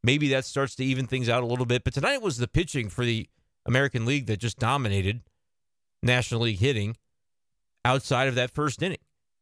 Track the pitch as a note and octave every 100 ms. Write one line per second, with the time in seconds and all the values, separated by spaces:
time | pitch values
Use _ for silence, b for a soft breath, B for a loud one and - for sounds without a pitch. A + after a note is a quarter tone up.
0 | - C#3+ D3 C3+ - C#3+ C3+ - C3 C3
1 | B2+ C3 A#2+ A#2 A#2+ B2 B2 B2 - C#3
2 | F3+ C#4 G#3+ A#2+ A#2+ - F3+ C#3+ G#2+ -
3 | A#2+ A2+ - _ _ _ - B2 C#3 B2
4 | A2+ C#3+ A2+ G#2 A#2 - A#2 C#3 A#2 G2
5 | F#2 A#2 - _ _ _ _ _ _ _
6 | A#2+ B2 - A#2 A#2 F#2+ B2+ A#2+ G#2 A#2
7 | _ _ _ _ _ _ _ _ A#2+ C3
8 | - B2 C3+ B2 B2+ - D3 - E3 D3+
9 | _ _ _ _